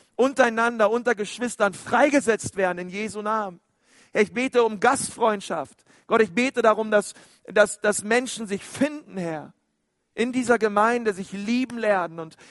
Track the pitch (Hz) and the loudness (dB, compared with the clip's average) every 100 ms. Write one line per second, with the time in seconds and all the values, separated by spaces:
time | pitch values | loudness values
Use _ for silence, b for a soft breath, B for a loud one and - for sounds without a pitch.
0 | b - 262 262 240 226 233 233 208 233 | b 0 2 4 2 4 0 2 2 2
1 | 240 214 202 - 240 - 202 - - 233 | 0 -2 -4 -4 -6 0 -2 -2 -2 2
2 | 285 277 220 214 - 185 185 175 180 196 | 4 4 2 -2 -4 -2 -2 -2 -8 -8
3 | 214 202 208 220 196 175 _ _ b b | -8 -6 -4 -4 -4 -10 _ _ b b
4 | b 190 196 196 254 247 226 208 240 269 | b 0 0 0 0 2 2 2 2 2
5 | - - 226 202 - 170 135 _ _ b | -4 -2 0 0 -4 -8 -8 _ _ b
6 | b 226 214 175 254 240 226 214 220 208 | b 2 2 2 0 2 2 2 2 0
7 | - b b b - 190 208 - 208 196 | 0 b b b -2 2 2 2 -2 -2
8 | 208 240 262 - 214 196 - - 294 294 | 0 0 0 -8 -6 -8 -8 -4 -2 -4
9 | - 185 170 156 143 _ _ _ _ _ | -12 -8 -8 -8 -12 _ _ _ _ _
10 | _ - 240 254 233 233 214 202 220 240 | _ -4 -2 0 2 2 2 4 2 2
11 | 220 185 196 196 202 240 254 233 220 196 | -2 -4 -8 -8 -2 -2 -2 -4 0 0
12 | 170 165 160 - B | -2 -8 -14 -16 B